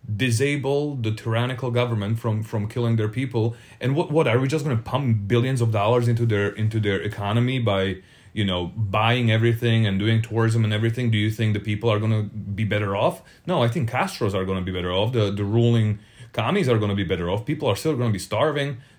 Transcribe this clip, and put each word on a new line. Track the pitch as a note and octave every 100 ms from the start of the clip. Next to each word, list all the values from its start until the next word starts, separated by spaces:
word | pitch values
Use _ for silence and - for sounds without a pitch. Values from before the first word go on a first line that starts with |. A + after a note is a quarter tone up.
| - G2+
disable | B2+ A2+ C#3+ C#3+ C3+ C#3+ D3 C#3
the | A2
tyrannical | A2 A#2 A2+ B2 B2 B2+
government | A#2+ A#2+ A2 G2+ A2+
from, | A2+ G#2+
from | G#2+ A2 G#2
killing | B2+ A#2 A2+
their | G#2+
people. | A#2+ C3 A#2 A2+ A#2 - -
And | B2+
what, | C#3 F3
what, | D3+ D#3+
are | E3
we | C#3
just | D3+
gonna | C#3+ A#2
pump | - B2+ C3+ G#2+ G2+
billions | A#2+ B2+ C3
of | A2+
dollars | G#2+ G#2 B2 A#2
into | A2+ A#2
their, | G#2 G2+
into | - G#2+ A2
their | G#2 G2
economy | G2+ G#2 G2+ A2+ B2 C3
by, | A#2 G2 F#2+ F#2 - - -
you | A2
know, | G2+ F2+ F2 -
buying | G#2 G#2+ A2+ B2 A#2
everything | A2 A#2 A2+ A#2 A2+ G#2+
and | F#2+
doing | G#2+ A2+
tourism | A2 A2+ A2+ A2+
and | A2
everything? | G#2+ A2+ A#2+ A#2+
Do | G#2+
you | G#2+
think | G#2+ A2
the | G2+
people | G#2+ G#2 A#2
are | G#2
gonna | A2 A2
be | G2+ G#2+ G2 G2+
better | G#2 G#2 G2+ G2
off? | D3+ - - - -
No, | F3
I | A#2
think | D#3+ A2+
Castro's | B2+ F#3 - G#2+
are | F#2+
gonna | F#2+ F#2+
be | F2+
better | F2+ F2
off. | F#2 A2+
The, | B2+ G2+
the | G2+
ruling | G2+ A2+ A#2 A#2 G#2+ G#2 - - -
commies | - A2+ G3+ C3
are | A2
gonna | G#2 G2+
be |
better | F2 F2+ F2
off. | G2+ A2+
People | D#3 C3+
are | G2
still | D#3+ C3+
gonna | A#2+
be | F#2+
starving. | - G#2+ D3+ D3 C#3 B2+ -